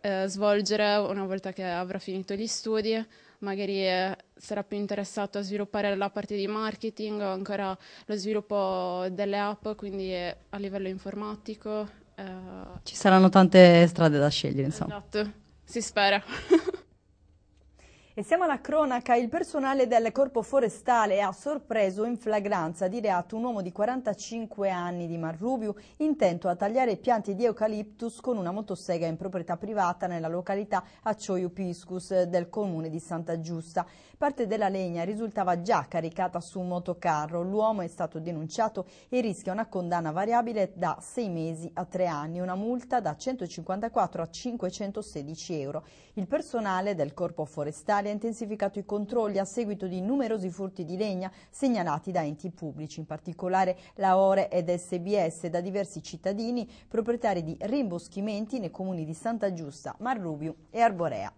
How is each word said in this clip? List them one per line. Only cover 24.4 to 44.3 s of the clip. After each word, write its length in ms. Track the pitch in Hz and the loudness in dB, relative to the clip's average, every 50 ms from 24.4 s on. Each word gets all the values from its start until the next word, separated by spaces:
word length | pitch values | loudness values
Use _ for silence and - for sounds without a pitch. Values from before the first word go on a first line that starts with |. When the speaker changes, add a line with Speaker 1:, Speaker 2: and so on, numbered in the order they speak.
| 226 214 - - 202 196 | -8 -8 -4 -2 0 0
Speaker 2:
anni 380 | 185 180 175 175 175 175 175 | 0 0 -2 -4 -4 -4 -4
di 100 | 165 170 | -4 -4
Marrubiu, 560 | 170 165 160 165 156 190 240 269 247 220 208 202 208 - - - | -4 -4 -4 -6 -4 -2 -2 -2 -2 -2 -4 -6 -6 -10 -20 -6
intento 520 | - 302 311 294 302 - 185 - 170 - 190 | -2 0 0 2 4 4 4 4 2 0 -2
a 60 | 175 | 0
tagliare 400 | 175 202 202 226 262 262 240 202 | 0 0 0 2 2 2 2 0
pianti 360 | - - 254 240 220 - 202 202 | 0 2 2 2 2 2 -2 -2
di 120 | 185 240 | 2 2
eucaliptus 760 | 233 214 - 220 220 208 208 208 214 - - 233 233 226 - | 2 2 2 0 0 0 -2 -6 -8 -10 -8 -8 -8 -8 -6
con 160 | - 254 247 | -2 -2 -2
una 160 | 214 180 170 | 0 -2 -2
motosega 560 | 185 208 214 - 190 170 - - 180 170 165 | -4 -4 -4 -6 -8 -8 -2 -2 -2 0 0
in 80 | 165 160 | -2 -2
proprietà 400 | 165 185 196 185 185 165 - 175 | -4 -6 -6 -6 -6 -4 -4 -6
privata 500 | 170 - 202 220 208 190 175 180 - - | -6 -4 -6 0 0 2 0 0 -2 -4
nella 220 | 180 175 170 160 | -4 -4 -4 -4
località 560 | 160 165 180 180 - 196 196 208 208 214 185 185 - - - - | -2 -4 -4 -2 -2 -4 -4 -2 -2 -2 -2 -2 -4 -20 -8 -4
Accioio 460 | 220 208 214 - - 190 180 180 180 | -4 -4 -4 -2 -2 -2 -2 -2 -4
Piscus 720 | 175 196 190 180 175 170 - - 185 185 180 - 196 185 180 | -4 -4 -6 -6 -6 -8 -10 -10 -10 -10 -6 0 2 2 2
del 260 | 175 175 180 175 175 | 4 2 0 0 0
comune 400 | - 214 208 196 170 160 160 160 | -4 -4 -2 -2 -2 -4 -4 -4
di 100 | 156 170 | -6 -8
Santa 400 | 160 - 180 165 165 170 165 165 | -8 -6 -8 -6 -4 -4 -4 -4
Giusta. 460 | 160 165 170 165 165 - - 180 170 - - - - - - | -4 -6 -6 -8 -8 -4 -4 -4 -4 -4 -8 -20 -20 -20 -6
Parte 300 | - 302 294 277 - 240 | -2 -2 -2 0 0 -2
della 200 | 185 214 220 214 | -2 0 0 0
legna 380 | 190 190 190 190 175 170 170 170 | 0 0 0 -2 -2 -2 -4 -4
risultava 560 | 185 208 208 233 214 196 214 190 180 175 170 | -4 -4 -4 -6 -4 -2 -2 0 2 0 0
già 240 | 170 196 226 165 139 | 2 2 2 2 2
caricata 540 | - - 170 160 165 165 - 185 180 - 175 | 0 -4 -4 -4 -4 -4 -2 -4 -2 -2 -6
su 180 | 170 - - 190 | -8 -6 -8 -6
un 80 | 180 | -4
motocarro. 760 | 180 180 175 175 - 175 175 - 175 156 151 151 156 165 175 | -4 -4 -4 -4 -4 -6 -2 0 0 0 0 0 -2 -4 -4
L'uomo 420 | 175 185 196 214 214 220 220 208 175 | -4 -2 0 2 2 2 2 0 -4
è 40 | |
stato 320 | 170 - - 180 165 - 160 | -6 -4 -4 -4 -4 -4 -6
denunciato 640 | 160 175 170 156 156 160 - - 220 220 220 196 180 - - - - | -6 -6 -6 -6 -6 -6 -2 0 -2 0 0 -6 -10 -10 -12 -20 -12
e 140 | _ - 254 | _ -2 0
rischia 320 | 240 226 180 - - 190 185 | 0 0 -4 -4 -6 -6 -4
una 140 | 208 226 | -4 -4
condanna 440 | 226 - 190 180 170 175 170 170 156 | -4 -4 -4 -2 0 -2 0 0 -2
variabile 600 | 151 175 202 220 233 240 233 233 226 214 190 180 - | -2 -2 0 2 2 2 2 0 0 0 -2 -2 -2
da 220 | 170 180 165 - - | -2 -2 -2 -2 -4
sei 300 | - - - - 233 202 | -8 -10 -6 -4 -4 -4
mesi 420 | 175 165 160 165 165 160 170 170 - | -4 -4 -4 -4 -6 -6 -10 -10 -8
a 100 | 170 180 | -8 -8
tre 200 | - - 180 180 | -6 -2 0 0
anni, 360 | 175 160 147 147 156 165 175 | 0 0 -2 -4 -6 -4 -4
una 140 | 180 185 185 | -4 -4 -4
multa 440 | 190 208 226 247 247 247 - - 214 | -4 -2 -2 -4 -4 -4 -2 -2 0
da 160 | 202 175 - | 0 -2 -6
centocinquantaquattro 1080 | - - 262 262 254 185 170 - - 160 - 185 202 214 226 226 233 190 175 - 175 | -4 -4 -6 -4 -4 -6 -8 -8 -10 -6 -4 -4 -4 -4 -2 2 2 0 2 0 -6
a 80 | 165 | -8
cinquecentosedici 1300 | 165 | -6